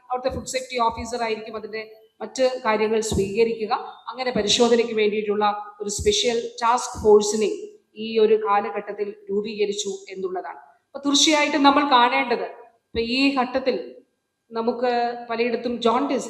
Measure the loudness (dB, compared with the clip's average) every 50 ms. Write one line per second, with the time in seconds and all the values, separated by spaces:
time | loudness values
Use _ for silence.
0 | _ -6 -6 -2 -2 -4 -4 -4 -8 -6 -8 -8 -8 -6 -2 0 0 0 0 -2
1 | -8 -8 -6 -4 -4 -4 -4 -6 -6 -10 -12 -12 -10 -10 -10 -10 -10 -12 -18 -20
2 | _ _ _ -14 -14 -10 -2 0 0 0 0 0 -2 0 2 2 2 2 2 0
3 | 0 0 0 0 0 0 2 2 2 2 0 -4 -2 -2 -2 -4 -4 -12 -16 -16
4 | -16 -14 -8 -6 -4 -2 -2 -2 0 0 2 4 4 4 4 2 2 0 0 0
5 | 2 2 0 0 -2 -2 -2 0 0 0 0 -2 -10 -14 -14 -10 -8 -8 -6 0
6 | 0 0 2 2 0 0 0 -2 -4 -6 -6 0 2 2 2 2 -2 -6 -8 0
7 | 6 8 8 8 6 4 0 0 0 0 -2 -4 -10 -14 -16 -20 _ _ -12 -8
8 | -6 0 4 4 6 6 6 4 4 2 2 2 2 0 -6 -6 -8 -8 -6 -6
9 | -6 -8 -8 -14 -10 -4 -4 -4 -4 -4 -2 -2 -2 -2 0 -4 -4 -6 -6 -8
10 | -12 -14 -10 -8 -6 -6 -6 -6 -8 -8 -14 -14 -18 -20 _ _ _ _ -14 -4
11 | -2 0 2 4 4 4 4 2 2 2 2 6 6 6 6 6 4 4 4 6
12 | 6 4 2 0 0 0 -2 -4 -4 -8 -10 -16 -20 -20 _ _ _ _ -4 -4
13 | -2 -2 0 2 2 2 2 0 -2 -2 -2 -2 -2 -2 -2 -2 -6 -10 -16 -20
14 | _ _ _ _ _ _ _ _ _ _ -8 -4 -4 -2 -2 -2 -2 0 0 0
15 | -2 -2 -6 -8 -8 -8 -4 -2 -2 -2 -2 -4 -4 -6 -4 0 0 2 2 2
16 | 0 0 -2 -4 -4